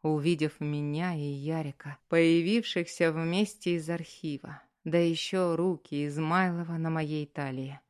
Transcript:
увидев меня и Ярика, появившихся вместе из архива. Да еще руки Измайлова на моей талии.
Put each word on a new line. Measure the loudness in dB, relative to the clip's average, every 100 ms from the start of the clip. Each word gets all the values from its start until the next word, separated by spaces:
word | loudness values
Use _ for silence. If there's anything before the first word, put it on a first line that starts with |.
увидев | 0 0 2 2 0 -2
меня | -4 -2 -2 -2 -2 -4
и |
Ярика, | -4 -6 -4 -4 -4 -10 -14 -16 _
появившихся | 6 6 6 4 2 2 -4 -4 2 2
вместе | 2 0 2 0 -2 -2 -2
из | -2
архива. | -6 -6 -10 -8 -8 -10 -18 _ _ 0
Да | 2
еще | 4 2 -2 0 0 2
руки | 0 -2 -4 -4 -4
Измайлова | -2 0 2 2 0 -4 -4
на | -2
моей | -2 -2 -4 -6
талии. | -6 -6 -6 -8 -12 _